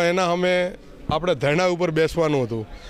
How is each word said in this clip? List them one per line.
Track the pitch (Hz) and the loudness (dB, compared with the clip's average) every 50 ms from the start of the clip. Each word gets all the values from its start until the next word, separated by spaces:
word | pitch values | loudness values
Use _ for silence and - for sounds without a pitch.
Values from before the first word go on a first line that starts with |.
એના | 170 170 175 185 185 170 | 4 2 2 2 2 0
અમે | 175 180 180 180 180 180 180 180 - - - - - - - | 2 2 2 2 2 2 0 -2 -6 -10 -18 -20 -20 -12 -6
આપણે | - 147 160 165 180 165 | -4 -2 -2 0 0 0
ધરણા | 123 147 143 147 170 185 185 | 0 0 0 2 2 2 0
ઉપર | 175 165 180 165 | 0 0 -2 0
બેસવાનું | 156 160 160 151 - 170 165 151 147 135 123 | 2 2 0 2 2 0 0 2 2 0 0
હતું, | 107 117 113 107 - - - - | -2 -4 -6 -6 -10 -12 -16 -18